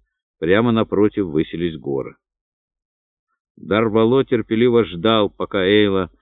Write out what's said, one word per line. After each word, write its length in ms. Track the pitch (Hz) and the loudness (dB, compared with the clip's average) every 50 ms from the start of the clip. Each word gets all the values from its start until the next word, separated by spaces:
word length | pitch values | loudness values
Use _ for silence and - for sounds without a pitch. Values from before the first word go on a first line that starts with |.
| _ _ _ _ _ _ _ _ | _ _ _ _ _ _ _ _
прямо 320 | 78 82 92 107 117 123 | -2 0 2 2 2 2
напротив 560 | 113 113 107 - - 92 104 104 - - 101 | 0 0 -2 -2 0 0 0 0 0 -2 -6
высились 500 | 87 73 78 80 - - 82 85 85 80 | -2 -2 -2 -4 -4 -4 -6 -6 -6 -6
горы. 380 | 69 64 69 69 67 58 57 - _ _ _ _ _ _ _ _ _ _ _ _ _ _ _ _ _ _ _ _ _ _ _ _ _ _ _ _ | -8 -8 -6 -6 -6 -6 -8 -14 _ _ _ _ _ _ _ _ _ _ _ _ _ _ _ _ _ _ _ _ _ _ _ _ _ _ _ _
Дарвало 680 | - - - 95 107 117 113 101 113 113 113 123 135 131 | -20 -6 -2 -2 0 0 0 2 2 2 2 2 0 0
терпеливо 600 | - 131 113 104 - 113 110 120 127 120 117 110 | 0 -2 -2 -2 -2 -2 0 2 2 4 2 2
ждал, 440 | 82 90 85 85 110 113 110 104 92 | 0 -4 -4 -2 0 2 2 0 -2
пока 360 | - _ 92 - - 101 92 | -4 _ -10 -6 -4 -2 0
Эйла 480 | 92 104 107 104 101 98 95 92 85 - _ | 2 4 4 4 2 0 -2 -4 -4 -8 _